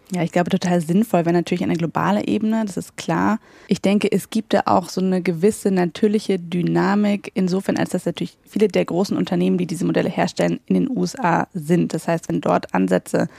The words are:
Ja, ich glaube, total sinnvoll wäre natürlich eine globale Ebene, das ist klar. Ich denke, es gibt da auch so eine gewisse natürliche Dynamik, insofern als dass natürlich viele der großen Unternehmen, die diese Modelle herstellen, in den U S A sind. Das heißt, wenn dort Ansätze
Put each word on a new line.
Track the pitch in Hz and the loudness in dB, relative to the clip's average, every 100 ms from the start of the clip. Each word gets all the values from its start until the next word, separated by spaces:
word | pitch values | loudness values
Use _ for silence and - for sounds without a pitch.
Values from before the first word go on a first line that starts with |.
| - | -8
Ja, | 180 | -4
ich | 170 | 0
glaube, | 180 175 | 0 0
total | 190 180 175 | 0 2 0
sinnvoll | 156 180 226 175 165 | 2 2 2 2 2
wäre | 175 | 2
natürlich | 170 180 | 0 -2
eine | - 170 | 0 -2
globale | 165 156 165 202 - | -2 0 0 0 0
Ebene, | 208 220 220 214 | 0 0 -2 -2
das | 175 | -6
ist | - - | -10 -10
klar. | - 170 196 220 - - - | -4 0 0 -2 -6 -16 -6
Ich | 196 | -2
denke, | 196 202 202 | 2 2 2
es | 190 - | 0 -2
gibt | 220 - 202 | -6 0 0
da | - | 4
auch | 196 175 | 2 2
so | - | -2
eine | 185 185 | 0 0
gewisse | 180 165 202 - 202 | -2 0 0 0 0
natürliche | 190 175 - 214 208 - 190 | 0 0 0 0 0 0 -4
Dynamik, | 170 175 170 165 180 202 208 202 - - | -2 -2 0 2 2 2 2 0 -4 -2
insofern | 185 190 196 196 | 0 0 -2 -2
als | - | -2
dass | 180 175 | -2 -4
natürlich | - 175 - | -6 -8 -10
viele | _ 202 208 | _ 0 2
der | 185 175 | 2 0
großen | 165 202 - | 0 0 -2
Unternehmen, | 185 175 185 185 | 0 0 2 0
die | 170 | -2
diese | 170 175 | -2 0
Modelle | 165 180 | 0 0
herstellen, | - 175 - 175 - - | 0 -2 0 -2 -2 0
in | |
den | 185 175 | 0 0
U | 233 | -2
S | 180 - | -4 -2
A | 185 165 - | 0 0 0
sind. | 180 151 175 160 | -6 0 2 2
Das | 160 - | -2 -2
heißt, | 165 - | -4 -2
wenn | 170 | -2
dort | 175 175 - | 0 0 0
Ansätze | 185 185 180 - - 175 | 0 2 0 0 -2 -2